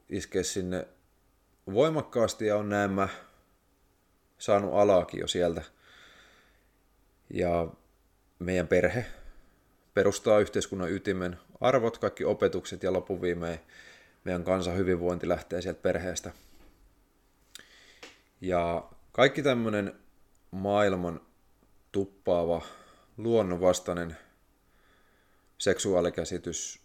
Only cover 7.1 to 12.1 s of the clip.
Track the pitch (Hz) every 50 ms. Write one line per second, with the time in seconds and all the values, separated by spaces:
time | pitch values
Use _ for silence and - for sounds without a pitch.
7.1 | _ _ _ - - - 90 87 85 85 82 82 - - _ _ _ _ _ _
8.1 | _ _ _ _ _ - 90 90 92 90 85 80 92 90 90 87 98 123 - -
9.1 | - - - - - - - _ _ _ _ _ _ _ _ _ - 101 98 101
10.1 | - - - 120 107 107 104 - - 104 - - 101 95 90 82 98 95 - 104
11.1 | 92 92 90 87 87 - - _ - - 110 123 135 127 113 113 113 - 113 101